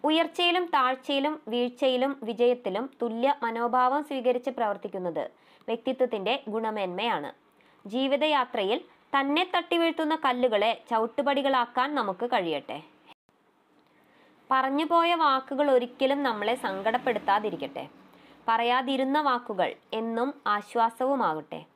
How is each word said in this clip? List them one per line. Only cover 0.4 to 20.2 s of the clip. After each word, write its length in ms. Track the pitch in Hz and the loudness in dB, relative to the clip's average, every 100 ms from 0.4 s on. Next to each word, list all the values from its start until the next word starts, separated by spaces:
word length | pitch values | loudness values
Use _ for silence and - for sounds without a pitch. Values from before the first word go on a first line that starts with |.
| 349 349 349 | 2 2 2
താഴ്ചയിലും 600 | 285 254 262 - 277 285 302 - | 2 2 0 -2 0 0 -4 -4
വീഴ്ചയിലും 640 | 240 247 247 262 254 269 269 | -2 -2 0 0 2 0 -2
വിജയത്തിലും 640 | 220 220 240 247 214 190 269 - | -8 2 2 2 -2 -4 -6 -6
തുല്യ 280 | 240 226 262 285 | -6 0 0 0
മനോഭാവം 600 | 233 226 240 254 254 277 294 | -2 -2 0 2 2 0 -2
സ്വീകരിച്ച് 420 | 269 247 247 247 | -2 0 0 -4
പ്രവർത്തിക്കുന്നത് 720 | 254 220 202 202 190 180 156 - _ _ - - | -2 -2 -2 -6 -6 -4 -4 -8 _ _ -18 -8
വ്യക്തിത്വത്തിൻ്റെ 680 | 226 262 254 254 214 190 277 220 | -4 -4 -2 -2 0 -2 -4 -4
ഗുണമേന്മയാണ്. 840 | 220 220 214 185 180 226 180 143 - _ _ _ _ | -4 -4 -4 -4 -4 -4 -4 -6 -14 _ _ _ _
ജീവിതയാത്രയിൽ 960 | 202 233 269 277 311 285 247 233 196 233 - _ _ | -8 -2 0 2 2 2 0 -2 0 -2 -6 _ _
തന്നെ 280 | 277 277 302 359 | 0 2 0 0
തട്ടിവീഴ്ത്തുന്ന 600 | 359 339 339 330 330 311 320 | -2 0 0 2 0 -2 0
കല്ലുകളെ 480 | 285 247 247 214 220 220 - | 0 2 2 4 2 -2 -2
ചവിട്ടുപടികളാക്കാൻ 1000 | 226 233 254 277 277 269 262 240 254 262 | -2 0 0 0 0 2 2 0 -2 -2
നമുക്ക് 320 | 294 202 185 240 | 0 -2 -4 -2
കഴിയട്ടെ. 460 | 233 175 143 - 135 156 _ - - _ _ _ _ _ _ _ _ _ _ _ _ _ | 0 0 -4 -6 -14 -14 _ -20 -20 _ _ _ _ _ _ _ _ _ _ _ _ _
പറഞ്ഞുപോയ 600 | 262 262 277 320 339 339 | 0 2 0 2 4 4
വാക്കുകൾ 520 | 339 302 262 262 269 294 | 4 4 2 0 0 4
ഒരിക്കലും 500 | 254 247 - 269 277 | 4 2 -2 0 2
നമ്മളെ 320 | 269 214 202 247 | 0 -2 -2 -2
സങ്കടപ്പെടുത്താതിരിക്കട്ടെ. 1200 | 214 190 202 240 254 214 - 202 214 170 - - 139 - - - - - - | -2 -2 -2 0 0 -2 2 0 0 -6 -8 -10 -14 -18 -20 -20 -20 -10 -2
പറയാതിരുന്ന 680 | 226 233 247 254 262 262 285 | 0 2 0 0 0 2 2
വാക്കുകൾ 500 | 330 247 247 196 160 - _ | 2 0 -2 -2 -2 -2 _
എന്നും 360 | 220 226 226 | -6 -4 -2